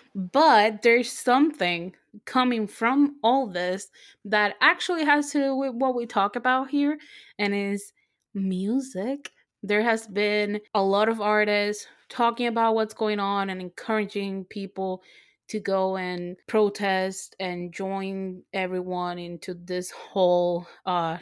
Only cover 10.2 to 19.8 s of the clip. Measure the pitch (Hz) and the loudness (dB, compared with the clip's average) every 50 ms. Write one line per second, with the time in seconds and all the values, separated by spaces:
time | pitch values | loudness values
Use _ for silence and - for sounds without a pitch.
10.2 | 208 208 208 208 208 208 208 208 208 _ - 208 196 196 196 202 214 226 220 220 | 0 0 0 0 0 -2 -4 -6 -6 _ -2 0 2 2 2 2 2 2 0 0
11.2 | 208 208 214 214 208 208 208 208 208 208 208 208 - - - _ _ - - - | 0 0 2 2 2 2 2 0 0 -2 -4 -6 -10 -16 -20 _ _ -10 -2 0
12.2 | 240 233 226 233 240 240 220 233 226 226 220 220 220 214 214 - 220 214 208 208 | 0 0 0 0 -2 -2 0 2 2 2 2 2 0 -2 -2 -2 -2 -2 0 -2
13.2 | 196 196 202 202 196 196 190 185 180 180 - - - - 220 214 208 190 - 202 | -2 -2 -2 -2 -2 -2 -4 -6 -10 -10 -12 -10 -6 -2 -2 -2 -2 -2 -4 -6
14.2 | 196 196 190 190 185 - - 202 196 190 - - 190 190 185 185 _ _ - - | -6 -4 -6 -6 -8 -10 -10 -10 -10 -10 -8 -6 -4 -4 -6 -6 _ _ -20 -20
15.2 | _ _ _ _ _ - - 214 214 - 190 190 190 190 190 190 185 180 180 175 | _ _ _ _ _ -8 -8 -6 -4 -2 0 0 0 0 -2 -2 -4 -4 -6 -6
16.2 | 175 180 180 - _ - - 214 214 202 202 - 208 196 190 190 190 190 190 - | -6 -8 -10 -12 _ -2 2 2 2 2 0 -2 -2 0 0 0 0 -2 -4 -8
17.2 | - - _ - 185 185 175 175 175 175 170 - 196 190 196 196 196 190 196 190 | -12 -14 _ -8 -8 -6 -6 -6 -8 -10 -8 -8 -6 -6 -6 -6 -6 -6 -6 -6
18.2 | 190 190 185 185 - _ - 196 185 180 185 185 180 185 180 180 180 180 175 175 | -6 -8 -10 -12 -14 _ -6 -4 -4 -2 -4 -4 -4 -4 -4 -4 -4 -4 -6 -6
19.2 | 175 175 175 170 - - 180 175 175 175 180 180 | -8 -10 -12 -10 -10 -10 -12 -10 -8 -6 -6 -6